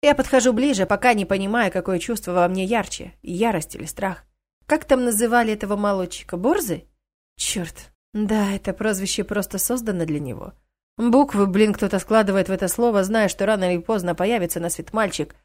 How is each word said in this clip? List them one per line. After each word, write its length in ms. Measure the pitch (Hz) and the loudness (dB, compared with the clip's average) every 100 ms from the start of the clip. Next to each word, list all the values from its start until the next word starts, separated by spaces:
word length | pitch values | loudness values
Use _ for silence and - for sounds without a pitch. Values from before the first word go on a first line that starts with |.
Я 100 | 294 | 4
подхожу 400 | 277 262 262 240 | 2 4 4 4
ближе, 320 | 226 277 226 185 | 2 2 2 0
пока 300 | 202 247 208 | 2 2 2
не 100 | 185 | 0
понимаю, 460 | 196 196 226 208 | -2 0 0 0
какое 260 | 185 180 180 | -2 -2 -4
чувство 360 | - 160 - | -2 -6 -2
во 140 | 180 175 | 2 2
мне 160 | 185 | 0
ярче, 520 | 185 233 196 - - - | -2 -2 -2 -10 -14 -16
ярость 500 | - 170 226 196 - | -10 -2 0 0 -4
или 120 | - 156 | -12 -12
страх. 400 | - 196 175 _ _ _ _ _ | -6 -6 -6 _ _ _ _ _
Как 180 | 302 - | -2 2
там 180 | 269 | 2
называли 500 | 247 214 233 240 226 | 2 0 2 2 2
этого 220 | 214 208 202 | -2 -4 -2
молодчика? 600 | 208 196 180 - - 175 | 0 0 -2 -8 -10 -2
Борзый? 500 | 208 381 269 170 - _ _ _ _ _ | 0 0 -2 -6 -8 _ _ _ _ _
Черт. 560 | - 220 170 - - _ _ | -6 -6 -8 -12 -20 _ _
Да, 380 | 214 214 220 202 | -6 -2 0 0
это 220 | 196 - | -2 -6
прозвище 500 | 190 220 196 196 - | -4 -2 -2 -4 -4
просто 340 | 196 208 190 190 | -4 -4 -4 -4
создано 480 | - 247 226 185 165 | -4 -2 -2 -4 -2
для 140 | 147 | -4
него. 340 | 139 110 - - _ _ _ - | -6 -10 -12 -18 _ _ _ -2
Буквы, 480 | 233 240 285 208 196 | 4 6 4 2 2
блин, 260 | 185 214 | 4 4
кто-то 240 | 202 202 196 | 2 -2 -2
складывает 500 | - 220 202 196 180 | 2 2 4 2 0
в 40 | |
это 160 | 190 190 | -2 -2
слово, 360 | - 240 208 | 0 2 2
зная, 240 | 190 220 202 | 2 2 0
что 200 | - 196 | 0 0
рано 260 | 214 185 | 2 2
или 80 | 180 | 0
поздно 320 | 170 220 175 | 0 -2 0
появится 460 | 165 185 233 175 - | 0 0 0 -2 -4
на 100 | 165 | -4
свет 240 | - 160 | -6 -6
мальчик 420 | 220 208 - 147 - | -2 -2 -2 -8 -8